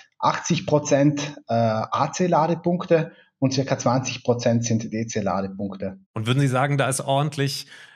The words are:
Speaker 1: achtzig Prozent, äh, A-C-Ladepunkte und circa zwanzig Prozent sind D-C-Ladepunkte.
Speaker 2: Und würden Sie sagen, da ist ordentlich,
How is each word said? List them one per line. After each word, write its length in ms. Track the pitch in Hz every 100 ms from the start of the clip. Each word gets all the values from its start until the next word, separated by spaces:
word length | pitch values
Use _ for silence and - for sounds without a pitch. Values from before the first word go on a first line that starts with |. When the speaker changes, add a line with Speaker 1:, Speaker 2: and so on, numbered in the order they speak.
| - -
Speaker 1:
achtzig 480 | - - - 175 -
Prozent, 680 | 147 147 139 143 143 - - -
äh, 60 | 117
A-C-Ladepunkte 1600 | 117 110 - - 143 - 180 165 160 165 175 175 - 165 160 - _ -
und 120 | 131
circa 280 | 135 135 131
zwanzig 440 | 127 120 120 -
Prozent 400 | - 120 123 117
sind 300 | 117 113 110
D-C-Ladepunkte. 1040 | 107 113 110 95 90 98 95 101 95 98 95 _
Speaker 2:
Und 140 | - 110
würden 120 | 127
Sie 80 | 139
sagen, 300 | 127 139 143
da 100 | 131
ist 140 | 135
ordentlich, 640 | 139 139 147 135 139 139 - - -